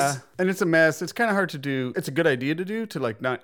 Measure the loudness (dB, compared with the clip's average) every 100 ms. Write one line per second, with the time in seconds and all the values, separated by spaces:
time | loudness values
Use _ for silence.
0 | 2 -2 -6 -2 0 2 2 6 4 2
1 | -4 -2 0 0 0 -4 -4 -2 -2 -4
2 | -2 2 2 2 0 -2 -4 -6 -6 -4
3 | -4 -2 -4 -4